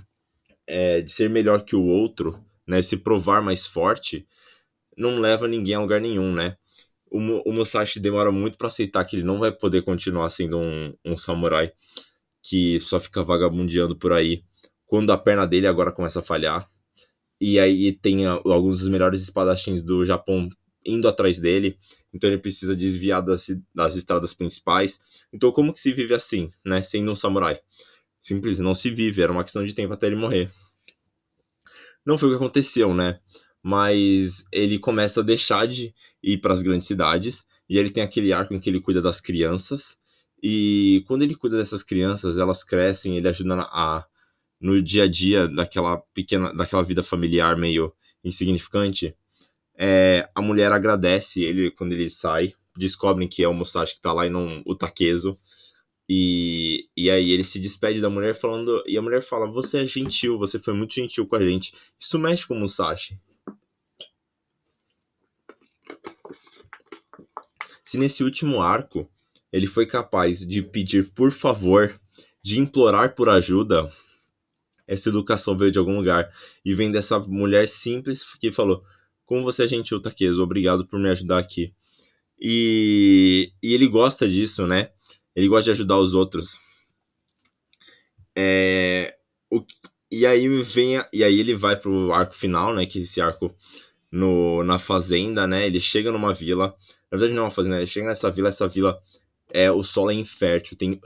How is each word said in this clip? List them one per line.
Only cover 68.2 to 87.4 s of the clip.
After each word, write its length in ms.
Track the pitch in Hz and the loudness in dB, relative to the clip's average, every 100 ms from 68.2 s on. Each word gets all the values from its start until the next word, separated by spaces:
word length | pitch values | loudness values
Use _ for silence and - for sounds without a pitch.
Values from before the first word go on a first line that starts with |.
último 380 | 131 135 151 123 | -2 -2 -2 0
arco 480 | 87 110 - 85 76 _ _ _ _ | 2 0 -2 -10 -10 _ _ _ _
ele 160 | 95 95 | -2 0
foi 180 | 113 113 | 0 0
capaz 540 | 123 117 95 87 87 90 | -2 -2 0 2 0 -4
de 160 | 101 | -4
pedir 500 | 95 113 95 101 95 | -4 -4 0 0 0
por 180 | - 131 | 2 0
favor, 680 | 139 143 107 90 98 104 - _ - - _ | 2 0 0 4 4 4 0 _ -20 -20 _
de 160 | 98 110 | -4 0
implorar 560 | 139 139 117 101 127 - | 2 4 6 6 2 2
por 120 | 113 | 4
ajuda, 640 | 98 87 95 110 85 76 - _ _ _ _ _ _ _ _ - | 4 4 2 2 2 0 -8 _ _ _ _ _ _ _ _ -8
essa 220 | 98 113 | -4 -2
educação 480 | 104 98 107 - 95 | -2 0 -2 -2 0
veio 140 | 101 | 2
de 80 | 95 | 2
algum 180 | 90 101 | 0 0
lugar, 320 | 92 87 85 - - _ | 0 0 -2 -8 -20 _
e 100 | 98 | -4
vem 180 | 95 107 | -2 0
dessa 280 | 104 104 107 | -2 -2 -2
mulher 480 | 98 98 101 101 107 | -2 -2 2 4 2
simples 680 | - 120 123 135 131 - - | -2 -6 -6 -6 -8 -10 -8
que 160 | 113 | -4
falou, 320 | 104 101 92 - _ _ _ - | 0 0 0 -4 _ _ _ -6
"Como 180 | 123 | -4
você 200 | 127 123 | -2 0
é 40 | 120 | 0
gentil, 340 | 120 - 104 | -2 -4 -6
Takezo, 420 | - - 92 90 | -6 -2 0 2
obrigado 420 | 90 95 90 92 90 | 0 0 2 0 -2
por 140 | 101 | -2
me 100 | 98 | -2
ajudar 280 | 92 90 90 | -2 0 -2
aqui." 360 | 87 - 85 _ _ _ _ _ _ _ | -2 -6 -8 _ _ _ _ _ _ _
E, 1160 | 113 117 117 110 107 104 101 95 92 92 92 _ | -2 0 2 2 4 6 8 8 8 4 0 _
e 100 | 117 | 0
ele 140 | 120 131 | 4 4
gosta 400 | 107 127 - 107 | 4 2 2 0
disso, 400 | 92 107 - 90 | 2 0 -2 0
né? 240 | 92 - _ _ _ _ | 0 -2 _ _ _ _
Ele 140 | - 95 | 0 4
gosta 180 | 110 110 | 4 4
de 60 | |
ajudar 260 | 104 98 98 | 0 2 2
os 160 | 92 | 4
outros. 460 | 92 95 87 87 - _ _ _ _ _ _ _ _ | 2 0 -2 -10 -14 _ _ _ _ _ _ _ _